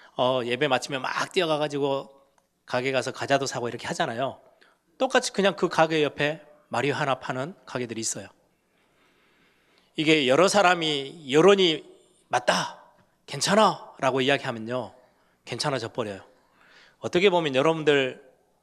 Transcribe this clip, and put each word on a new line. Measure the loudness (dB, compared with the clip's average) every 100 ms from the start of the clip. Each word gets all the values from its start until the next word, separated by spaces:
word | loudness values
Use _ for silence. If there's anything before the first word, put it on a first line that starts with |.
| -12 -2
어, | 0 0
예배 | -2 -2 0
마치면 | 0 -2 -8
막 | -6 -6 -4
뛰어가가지고 | -2 0 0 -2 -2 -2 -2 -6 -18 _ _ _ _
가게 | -6 -4 -2
가서 | -2 -4
과자도 | -6 0 0 -2
사고 | -6 -6
이렇게 | -8 -8
하잖아요. | -6 -6 -4 -6 -8 _ _ _ _ _ -4
똑같이 | 0 0 0
그냥 | 0 0
그 | 0 0
가게 | 2 2 2
옆에 | 0 0 -4 -4 -12 -20 -8
마리화나 | -2 -2 -2 -2 -4
파는 | -4 -6 -8 -12 -10
가게들이 | -8 -8 -6
있어요." | -8 -8 -12 _ _ _ _ _ _ _ _ _ _ _ _ _ _ _ _ -2
이게 | 2 4 4
여러 | 4 4
사람이 | 4 4 2 0 -4 -6 -12 0
여론이 | 4 6 6 4 0 -6 -20 _ _ -4
"맞다, | -2 0 -2 -2 -10 -20 _ _ _ -14
괜찮아" | -6 0 4 4 2 -10 -4
라고 | -2 0
이야기하면요, | 2 0 -2 -8 -6 -6 -8 -14 _ _ _ _ -12
괜찮아져 | -6 -4 -4 -6
버려요. | -8 -8 -8 -16 _ _ _ _ -20 -20 _
어떻게 | -4 2 4
보면 | 4 2
여러분들 | 2 2 2 2 2 2 -4 -18 _ _ _